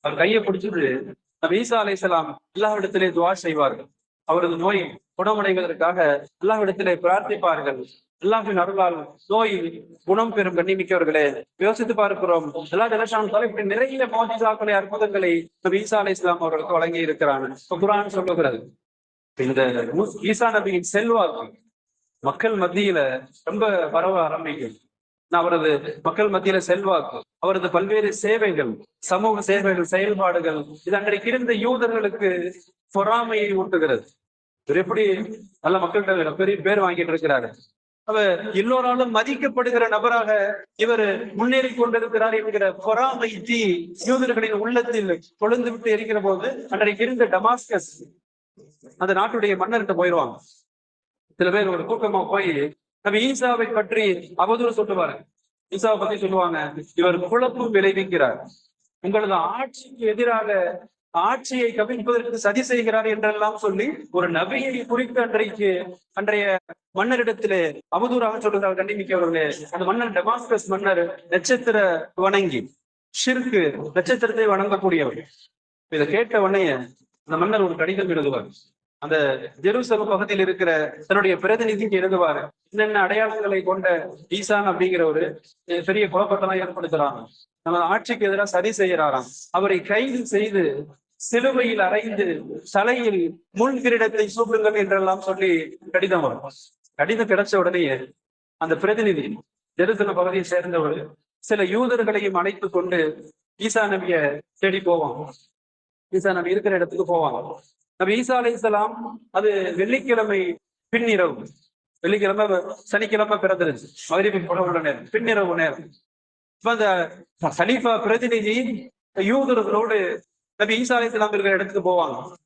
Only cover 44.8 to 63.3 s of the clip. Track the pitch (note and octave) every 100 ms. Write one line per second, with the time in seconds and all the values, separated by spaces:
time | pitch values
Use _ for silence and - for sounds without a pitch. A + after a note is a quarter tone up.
44.8 | A#3+ A3+ G3 E3+ - _ G#3 A#3+ A#3+ A3+
45.8 | A3+ G#3+ A3 G#3 G3 F#3+ A3+ B3+ - G3
46.8 | G#3 G3+ A#3 B3+ A3+ F#3 A3 B3 - G#3
47.8 | - - - _ _ _ _ _ - _
48.8 | - _ F#3 F#3+ G#3+ A3+ G#3 F#3+ F#3+ A#3
49.8 | G3+ F3 F3+ E3+ C3 - - _ _ _
50.8 | _ _ _ _ _ _ F3+ G3 G3 F3
51.8 | D#3+ A3+ G#3+ G3 - G3 F#3+ D3 D3 -
52.8 | _ _ G3+ G#3 B3+ C4 B3+ A#3+ A3+ A3+
53.8 | G3+ A3 G#3 F3 - - F#3 A#3 A#3+ A3+
54.8 | G3+ F#3+ D#3 C#3 - _ _ _ _ F#3+
55.8 | A3 G#3 G3+ G#3 F#3+ F#3+ F3 D#3+ D3 D#3
56.8 | D3+ - F3+ F3 F3+ A#3 B3+ B3 A#3 G3+
57.8 | G3 F#3 F#3+ F3 C3 G#2+ - - _ _
58.8 | _ _ F#3 G#3+ G#3 F#3 E3+ A3+ C4+ -
59.8 | - B3 A3 G#3+ A#3+ A3+ G#3+ G3 F3 F3+
60.8 | - _ _ E3+ F#3+ C4 C4+ B3+ A#3 A3+
61.8 | G#3+ B3 G#3+ A#3+ A#3+ A#3 G3+ G#3 B3+ B3
62.8 | A3+ A3 A3 G#3+ G#3+